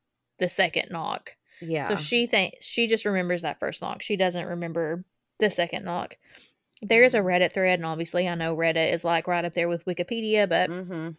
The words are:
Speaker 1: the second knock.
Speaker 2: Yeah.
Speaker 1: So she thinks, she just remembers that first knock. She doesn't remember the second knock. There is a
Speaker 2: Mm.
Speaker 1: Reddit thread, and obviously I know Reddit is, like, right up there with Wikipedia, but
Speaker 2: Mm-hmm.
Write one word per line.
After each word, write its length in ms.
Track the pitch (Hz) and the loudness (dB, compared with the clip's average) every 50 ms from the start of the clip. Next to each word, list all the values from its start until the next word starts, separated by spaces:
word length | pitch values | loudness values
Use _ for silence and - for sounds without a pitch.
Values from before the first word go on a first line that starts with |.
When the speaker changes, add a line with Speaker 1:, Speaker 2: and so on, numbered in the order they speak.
| _ _ _ _ _ _ _ - | _ _ _ _ _ _ _ -2
Speaker 1:
the 100 | 185 180 | -2 0
second 420 | - - 190 170 - - - - | 2 2 0 0 0 -2 -4 -4
knock. 460 | - 165 160 - - - - - - _ _ _ _ - | -6 -6 -4 -4 -6 -6 -8 -12 -20 _ _ _ _ -14
Speaker 2:
Yeah. 260 | 175 160 160 151 135 - | -6 -4 -2 -2 0 0
Speaker 1:
So 60 | 208 | -2
she 300 | 175 151 - 240 240 240 | -2 0 0 2 2 2
thinks, 380 | 233 240 208 185 - - - - | 2 2 2 2 0 -2 -8 -10
she 200 | - - - 233 220 | -6 -2 0 0 2
just 160 | 226 214 - | 2 0 0
remembers 380 | 208 202 185 180 175 180 175 175 | 0 0 0 0 0 0 -2 -2
that 180 | 156 147 - | -4 -6 -4
first 200 | - - 175 - | -4 -4 -4 -4
knock. 220 | - - - - - | -6 -8 -8 -6 -6
She 140 | - 214 | -2 0
doesn't 300 | 180 185 185 175 180 165 | 2 2 2 0 -2 -4
remember 580 | - 175 175 175 165 160 170 165 151 160 175 180 _ _ _ _ _ _ - | -6 -6 -6 -6 -4 -4 -2 -2 -2 -4 -6 -8 _ _ _ _ _ _ 0
the 120 | 214 214 | 0 0
second 340 | - - 170 170 - - - | 2 0 -2 -2 -4 -6 -6
knock. 320 | 180 175 170 - - - - _ _ - - - _ _ _ _ _ _ _ - | -6 -6 -6 -6 -8 -10 -18 _ _ -20 -20 -20 _ _ _ _ _ _ _ -2
There 220 | 202 233 226 247 | 2 6 8 8
is 100 | 254 247 | 8 6
a 60 | 226 | 4
Speaker 2:
Mm. 40 | 196 | 2
Speaker 1:
Reddit 280 | 180 180 180 180 170 - | 4 4 4 2 2 2
thread, 260 | 202 190 185 180 175 | 2 2 2 2 2
and 80 | 165 | 0
obviously 420 | 160 160 156 170 - - 180 185 180 | -2 -4 -4 -4 -2 0 0 0 0
I 60 | 175 | -2
know 200 | 165 165 165 165 | -2 -2 -2 0
Reddit 380 | 156 165 165 160 165 160 127 135 | 0 2 2 2 2 2 2 2
is, 100 | 165 - | 0 0
like, 240 | 170 170 165 - | 2 0 0 0
right 180 | - 175 175 170 | 0 0 0 -2
up 100 | 175 165 | -2 -2
there 140 | 180 170 170 | 0 0 0
with 180 | 175 170 - | 0 -2 -2
Wikipedia, 600 | - 175 - 175 - 233 226 220 214 214 214 202 185 | -4 -4 -4 -4 -4 -4 -4 -2 2 2 4 4 4
but 200 | 170 170 180 160 | 4 2 2 2
Speaker 2:
Mm-hmm. 420 | 170 180 190 175 190 160 160 165 165 | -2 -6 -8 -8 -8 -6 -6 -8 -8